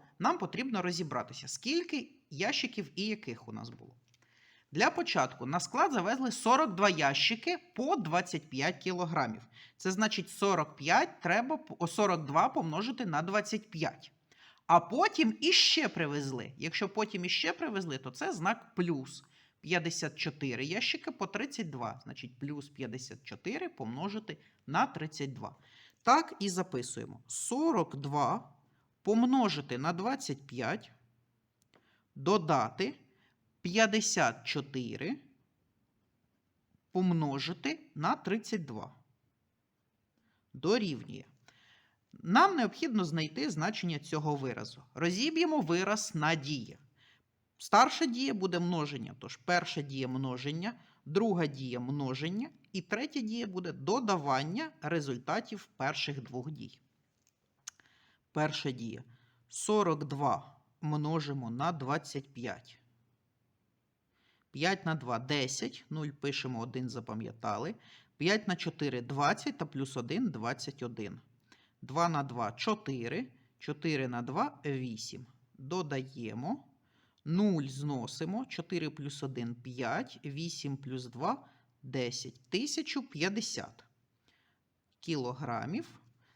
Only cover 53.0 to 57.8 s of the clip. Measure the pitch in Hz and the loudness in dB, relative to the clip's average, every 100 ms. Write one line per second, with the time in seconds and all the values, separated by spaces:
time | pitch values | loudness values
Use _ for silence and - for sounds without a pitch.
53 | 302 285 220 233 220 185 175 135 135 247 | -4 -4 -4 -4 -4 -4 -6 -4 0 2
54 | 226 180 143 131 151 214 311 - 151 165 | 2 2 2 2 0 -4 -6 -6 -2 -2
55 | 139 120 - 196 - 208 - - 135 - | 0 -4 0 -2 -2 -10 -12 -4 -2 0
56 | - 143 117 127 143 143 113 - _ _ | -2 -4 -6 -8 -8 -10 -12 -16 _ _
57 | _ _ _ _ _ _ - - | _ _ _ _ _ _ -20 -20